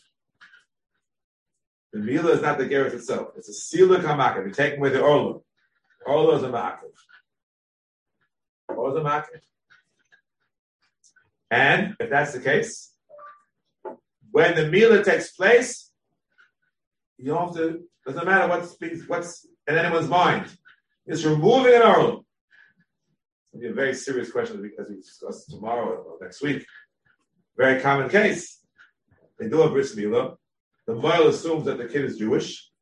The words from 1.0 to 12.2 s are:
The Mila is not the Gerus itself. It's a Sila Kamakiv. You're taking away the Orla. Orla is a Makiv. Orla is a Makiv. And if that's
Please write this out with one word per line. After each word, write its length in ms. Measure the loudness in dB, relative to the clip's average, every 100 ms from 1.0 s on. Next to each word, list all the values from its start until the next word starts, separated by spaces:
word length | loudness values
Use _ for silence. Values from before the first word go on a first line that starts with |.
| _ _ _ _ _ _ _ _ _
The 60 | -10
Mila 320 | -4 -2 2
is 100 | 2
not 160 | 0 -2
the 80 | -2
Gerus 260 | -2 -2
itself. 380 | -4 -6 -6 -8 -14
It's 120 | -18
a 60 |
Sila 440 | -16 -4 4 6 4
Kamakiv. 440 | 0 0 0 -2
You're 60 | -6
taking 300 | -2 -2 -2
away 100 | -2
the 100 | 2
Orla. 400 | 4 2 0 -8 _ _ _ _ _ _ -2
Orla 300 | 2 2 2
is 60 |
a 80 | -2
Makiv. 420 | -6 -8 -10 -16 _ _ _ _ _ _ _ _ _ _ _ _ _ _ _ _ _ -12
Orla 240 | -6 -4
is 80 | -4
a 80 | -4
Makiv. 320 | -4 -6 -16 _ _ _ _ _ _ _ _ _ _ _ _ _ _ _ _ _ _ _ _ -4
And 460 | 2 2 2 -2 -6
if 120 | -2
that's 220 | -2